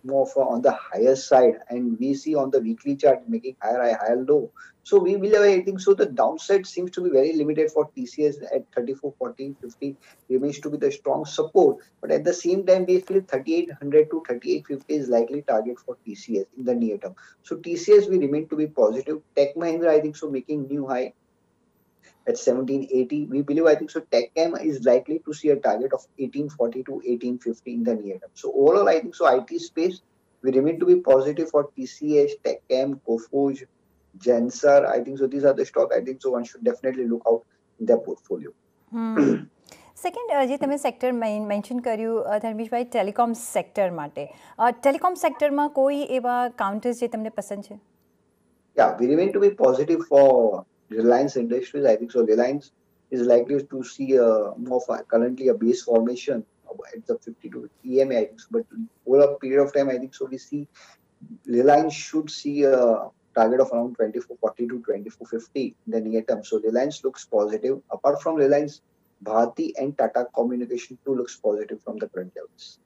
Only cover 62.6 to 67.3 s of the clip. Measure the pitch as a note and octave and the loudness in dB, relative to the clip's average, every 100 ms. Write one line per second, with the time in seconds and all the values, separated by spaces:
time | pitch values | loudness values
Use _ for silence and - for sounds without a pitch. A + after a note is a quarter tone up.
62.6 | C#3 C3 A#2+ A2 - _ _ - A2+ B2+ | 4 6 4 2 -2 _ _ 0 2 4
63.6 | C3+ A#2+ B2 A#2+ A2 A#2+ - A#2+ A2 - | 2 0 -4 -2 -4 -4 -10 -6 -6 -4
64.6 | A#2+ A#2+ A#2 G2+ G#2 - A#2 A2+ - C#3 | -8 -8 -6 -6 -8 -18 -12 -10 -8 -8
65.6 | B2 - - A2+ A2 A2+ G#2+ A2 - A2 | -8 -8 -6 -6 -2 -4 -2 -6 -2 -2
66.6 | A2 A#2+ C#3 D3 C3+ - - | 0 0 -2 -2 -6 -6 -4